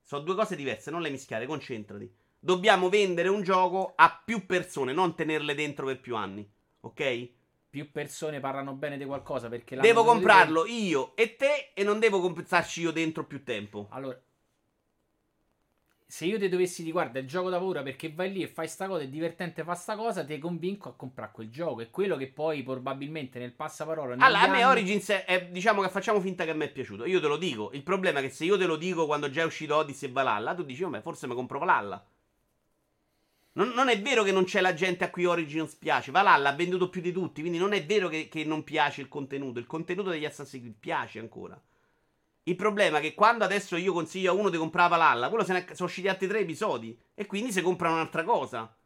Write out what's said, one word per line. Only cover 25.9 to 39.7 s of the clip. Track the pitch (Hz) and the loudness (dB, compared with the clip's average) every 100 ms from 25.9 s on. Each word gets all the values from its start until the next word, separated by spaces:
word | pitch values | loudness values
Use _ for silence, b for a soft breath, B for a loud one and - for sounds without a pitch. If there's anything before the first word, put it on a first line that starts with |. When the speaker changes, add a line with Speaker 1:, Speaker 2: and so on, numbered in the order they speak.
| 196 190 214 | 0 2 2
Speaker 1:
finta | 185 180 | 0 -2
che | 160 | -2
mi | 156 147 | -2 -4
è | |
piaciuto. | - 113 101 160 | -6 -10 -6 0
Io | 185 | 2
te | 147 | 2
lo | 151 | 0
dico. | 175 117 104 | -2 -4 -6
Il | 143 | -8
problema | 135 196 185 143 | -2 0 2 0
è | |
che | 135 | -4
se | - | -4
io | 165 202 | 0 2
te | 180 | 2
lo | 156 | 0
dico | 175 175 156 | -2 -2 0
quando | 147 143 | 0 -2
già | 135 | -2
è | |
uscito | 165 - 156 | -2 -2 0
Odyssey | 147 151 135 139 | 0 0 -6 -6
e | |
Valhalla, | 123 131 104 123 | 0 0 0 -2
tu | 175 | -6
dici, | 151 127 | -8 -6
"Oh, | 180 | -6
ma | 123 | -6
forse | 165 156 143 | -10 -10 -6
mi | |
compro | 123 127 139 | -6 -6 -4
Valhalla". | 175 147 101 95 _ _ _ _ _ _ _ _ _ _ _ _ _ _ _ - | 2 2 2 -10 _ _ _ _ _ _ _ _ _ _ _ _ _ _ _ 0
Non, | 220 | 0
non | 240 262 | 4 4
è | 220 | 4
vero | 220 240 | 4 2
che | 202 | 4
non | 190 | 4
c'è | 185 202 | 2 4
la | 185 | 2
gente | 165 185 180 | 2 -2 0
a | 180 | -4
cui | - 175 | 0 0
Origins | 170 156 156 156 - | 2 -2 -4 -6 -6
piace. | 151 139 127 | 0 0 2
Valhalla | 151 202 156 143 | 2 6 6 6
ha | 143 | 0
venduto | 175 180 180 | 0 0 0
più | 180 | -2
di | 170 | -4
tutti, | 175 165 147 | -2 -4 -6
quindi | 165 170 | -6 -2
non | 196 | 0
è | 202 151 | 0 2
vero | 208 180 | 0 2
che, | 156 156 | -4 -6
che | 160 | -6
non | 156 156 | -2 -4
piace | 151 151 143 139 | -2 0 0 0
il | 135 | -10
contenuto. | 147 135 139 135 120 | -10 -8 -8 -6 -8
Il | |
contenuto | 120 | -8